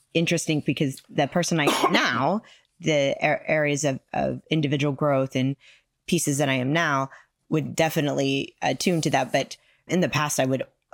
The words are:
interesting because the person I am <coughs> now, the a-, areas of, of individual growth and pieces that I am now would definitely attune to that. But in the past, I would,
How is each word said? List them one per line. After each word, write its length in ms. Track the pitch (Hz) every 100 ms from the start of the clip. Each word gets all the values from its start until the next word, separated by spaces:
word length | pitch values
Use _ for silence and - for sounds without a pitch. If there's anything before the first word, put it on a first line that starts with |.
| _
interesting 460 | 165 170 170 - 151
because 380 | - 139 143 - -
the 160 | - 139
person 320 | 175 165 165
I 60 | 143
am 260 | - -
<coughs> 0 |
now, 480 | 208 240 120 143 208 - - _ _
the 340 | 160 147 139 -
a-, 300 | 151 147 -
areas 340 | 156 147 143
of, 160 | 143 131 -
of 260 | - 135 127 -
individual 460 | 160 147 143 147
growth 420 | 131 151 135 135 131
and 180 | 131 139 - - _ _ -
pieces 320 | 170 - 143
that 100 | 143
I 60 |
am 180 | 131 127
now 380 | 160 160 135 135 - _ _ -
would 260 | 156 135 120
definitely 800 | 160 156 147 135 135 135 - -
attune 400 | - 135 196 170
to 80 | 151
that. 220 | 139 131
But 260 | 139 170 - _ _ -
in 140 | 180
the 80 | 147
past, 320 | 151 147 -
I 60 | 131
would, 180 | 131 - _ _